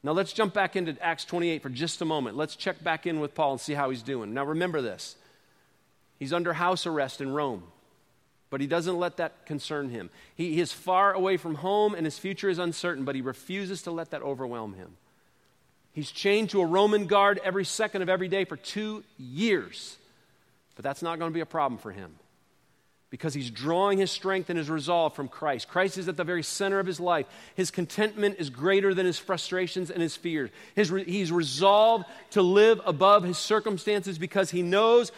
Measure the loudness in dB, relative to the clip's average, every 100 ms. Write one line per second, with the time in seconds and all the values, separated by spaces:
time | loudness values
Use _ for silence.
0 | 0 0 -2 0 0 0 -2 -2 -4 -4
1 | -4 -4 -6 -4 -2 -4 -6 -6 -6 -4
2 | -2 -2 -4 -4 -6 -4 -6 -4 -4 -4
3 | -2 -4 -4 -2 -2 -2 -4 -2 -2 -4
4 | -6 -6 -6 -6 -4 -2 -2 -2 -4 -8
5 | -14 -18 _ _ _ _ _ _ _ _
6 | _ _ -4 -2 0 0 0 0 -2 -2
7 | -2 -4 -4 -2 -2 -4 -12 _ _ _
8 | _ _ _ _ _ -6 0 0 0 -2
9 | -2 -2 -6 -8 -10 -8 -6 -6 -6 -8
10 | -12 -16 -20 -6 -2 0 -2 -4 0 4
11 | 6 4 2 0 -2 -4 0 2 2 2
12 | -4 -4 -8 -2 -2 0 -4 -2 -4 -4
13 | -4 -4 -6 -8 -8 -6 -6 -8 -8 -8
14 | -8 -8 -6 -6 -6 -8 -10 -12 -18 -20
15 | _ _ _ _ _ _ _ _ _ -10
16 | -10 -2 2 2 2 0 2 4 6 4
17 | 4 4 6 4 -2 -2 -4 -4 -4 -2
18 | 0 0 0 -2 -2 -8 -10 -8 -6 -10
19 | -14 -20 -12 -2 2 2 0 -14 -16 -18
20 | _ _ _ _ _ _ _ -8 -8 -4
21 | -6 -4 -2 -4 -4 0 0 -2 -10 -12
22 | -16 -18 _ _ _ _ _ _ _ _
23 | _ -8 -6 -6 -8 -6 0 2 4 2
24 | 0 -2 -2 -2 -2 -4 -2 -4 0 2
25 | 2 -2 -10 -4 -4 -4 -2 0 0 -2
26 | -6 -4 -2 -4 -4 -4 0 0 -2 -2
27 | 0 0 -2 -12 -12 -4 -4 -2 -4 0
28 | -2 2 -2 0 -8 -2 2 4 4 2
29 | 0 -2 -4 -4 -2 -4 -2 -4 -6 -2
30 | -4 -4 -6 -4 -4 -10 -6 0 2 0
31 | -2 -2 0 0 0 4 6 8 8 4
32 | -2 -16 -2 4 6 8 8 6 2 4
33 | 8 8 6 -2 0 0 2 -2 0 -2
34 | -2 -6 -2 0 0 0 2 4 8 6
35 | 6